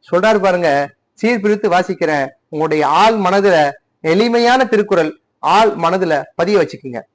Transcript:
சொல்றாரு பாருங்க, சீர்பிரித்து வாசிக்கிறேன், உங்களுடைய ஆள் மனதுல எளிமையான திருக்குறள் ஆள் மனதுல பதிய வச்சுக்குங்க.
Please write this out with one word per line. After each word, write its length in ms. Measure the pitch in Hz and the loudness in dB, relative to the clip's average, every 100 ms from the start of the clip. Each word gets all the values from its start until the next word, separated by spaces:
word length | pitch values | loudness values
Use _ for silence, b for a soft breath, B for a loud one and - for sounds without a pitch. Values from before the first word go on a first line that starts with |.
| - | -4
சொல்றாரு 280 | 175 214 220 | 0 2 2
பாருங்க, 540 | 190 180 170 139 143 _ _ | 0 0 0 0 -2 _ _
சீர்பிரித்து 560 | _ 220 240 202 208 214 | _ -2 0 0 -2 0
வாசிக்கிறேன், 580 | 180 180 185 160 151 131 _ _ | -2 -2 -4 -2 -2 -4 _ _
உங்களுடைய 380 | 151 156 156 143 | -6 -2 0 0
ஆள் 300 | 160 214 226 | 2 2 2
மனதுல 540 | 185 196 202 170 147 - _ _ | 0 2 2 2 0 -4 _ _
எளிமையான 640 | 160 175 233 233 233 262 247 | -2 0 2 2 2 2 2
திருக்குறள் 540 | 214 208 180 156 - _ _ | 0 0 0 -2 -6 _ _
ஆள் 360 | 143 190 226 185 | 0 2 2 0
மனதுல 480 | 165 185 185 147 - - | -2 -2 -2 -2 -4 -6
பதிய 220 | 175 208 | 0 0
வச்சுக்குங்க. 420 | 160 135 135 117 - | 0 -6 -12 -12 -14